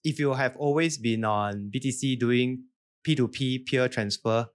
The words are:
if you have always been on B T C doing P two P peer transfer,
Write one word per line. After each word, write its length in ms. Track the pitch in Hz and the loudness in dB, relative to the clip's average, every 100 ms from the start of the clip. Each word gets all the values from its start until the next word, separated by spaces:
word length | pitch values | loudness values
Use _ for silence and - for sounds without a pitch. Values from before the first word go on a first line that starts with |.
if 160 | 156 147 | -4 -2
you 140 | 143 | 0
have 240 | 131 127 131 | 0 -2 0
always 420 | 143 151 165 147 | 0 2 0 0
been 240 | 113 113 | -2 0
on 460 | 110 104 104 101 101 | 2 0 0 -4 -6
B 80 | 131 | -4
T 140 | 135 | -4
C 240 | - 135 123 | -2 -2 2
doing 480 | 120 123 127 127 - _ _ _ | 2 4 2 -2 -10 _ _ _
P 100 | - | -2
two 140 | 131 120 | 2 0
P 300 | - 131 131 | 0 -2 -2
peer 280 | 127 131 127 | 0 0 2
transfer, 640 | 120 101 - 113 113 117 | 0 -2 -2 0 0 0